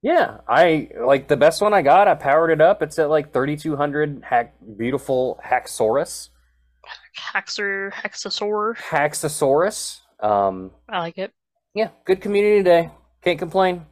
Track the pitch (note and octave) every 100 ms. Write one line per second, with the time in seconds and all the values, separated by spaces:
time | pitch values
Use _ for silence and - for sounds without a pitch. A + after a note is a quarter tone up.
0 | A#3+ E4+ - - - B2 E3+ D#3 B2 -
1 | B2 C#3 C3+ C#3+ D3 E3 G#3 G#3 C#3 E3
2 | G#3 D#3 C#3 D3 E3 D#3 D#3+ G3+ D#3 D#3+
3 | D3+ D#3 D3+ C3+ C3+ D3 D#3+ C#3+ D3 C#3+
4 | D3+ C#3+ - A#2+ A#2+ _ - G#2 A#2 C3+
5 | - C3 B2+ - - B2+ - - A2 B2+
6 | E3+ - - _ _ _ _ _ _ -
7 | _ - - G3+ - - G3+ G3 G3 -
8 | - - G3+ - G#3 G#3 G#3+ A#3 - D#3
9 | D3 D3 D#3+ D3+ C#3 C#3 F#3 - - -
10 | _ _ G#2+ G2+ G2 F#2+ F#2 _ _ G3
11 | E3+ E3+ F#3+ _ _ _ _ G3+ A3 _
12 | - F#3 G3+ G3+ G#3 G#3 F#3 E3+ E3 -
13 | _ _ - E3+ F3+ F3+ F#3 F3+ D#3+